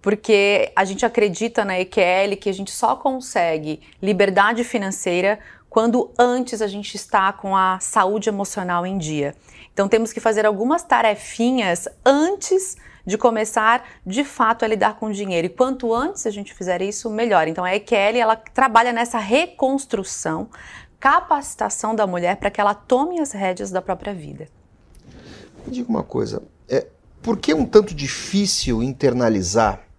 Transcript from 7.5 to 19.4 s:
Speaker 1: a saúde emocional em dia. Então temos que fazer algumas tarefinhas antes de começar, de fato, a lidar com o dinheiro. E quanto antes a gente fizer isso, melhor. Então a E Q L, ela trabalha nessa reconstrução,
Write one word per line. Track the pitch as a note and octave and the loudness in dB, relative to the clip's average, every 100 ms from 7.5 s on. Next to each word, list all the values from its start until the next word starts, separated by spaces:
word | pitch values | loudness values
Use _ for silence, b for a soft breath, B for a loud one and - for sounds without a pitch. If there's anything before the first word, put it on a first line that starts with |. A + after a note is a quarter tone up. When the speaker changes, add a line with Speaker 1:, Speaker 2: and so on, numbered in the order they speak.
Speaker 1:
a | F#3+ F#3 F#3 | 2 2 0
saúde | - A3+ F#3+ G#3+ A3 | -2 2 2 2 -2
emocional | G3+ G3 - F3+ F3 F3+ | -4 -6 -6 -2 -2 -2
em | G3 | -6
dia. | D#3 D3+ C#3+ - B B B | -4 -4 -4 -6 B B B
Então | - G3 | -2 2
temos | A3+ A3+ | 2 2
que | - | -2
fazer | A3+ G#3+ G#3+ | 0 2 2
algumas | G3 A#3+ E4+ | 2 0 0
tarefinhas | - A#3+ A3+ G#3 - - A#3+ B3+ G3 F3 - - B3+ | 2 2 2 0 -8 0 0 2 0 -2 -4 0 4
antes | C#4+ E4 G4 - F#4+ F#4+ - B B - | 4 2 -2 0 0 0 -12 B B -6
de | G#3 | 2
começar, | A#3+ A3 A3 - A3 A#3+ B B F#3 | 2 2 -2 0 2 2 B B -6
de | G#3 | -4
fato, | C#4 - A3 A#3 | -4 0 0 2
a | A3 | 0
lidar | G#3+ G3+ G#3+ | 2 0 0
com | A3 | -6
o | |
dinheiro. | G3+ G3 E3+ F3 | -6 -2 -2 -2
E | |
quanto | F3 B3+ C4 A#3+ | 0 0 0 -2
antes | A3+ D#4 G4+ A#3 | -2 -2 -4 -8
a | |
gente | G#3 G3+ | -8 -14
fizer | - F#3 F3 | -10 -4 -2
isso, | G3 G#3 A3+ | -4 -6 -6
melhor. | G#3+ A#3 F#3 D#3+ | -2 2 2 2
Então | E3 F3+ | -2 -2
a | G3+ | -4
E | |
Q | G#3 | 0
L, | A3 G3+ A#3+ | 2 2 2
ela | A3 A3+ | 2 0
trabalha | - - C4 A3 B3 | -2 0 4 4 4
nessa | A#3 A#3+ A#3 | 0 -2 -4
reconstrução, | G3+ B3+ | 0 2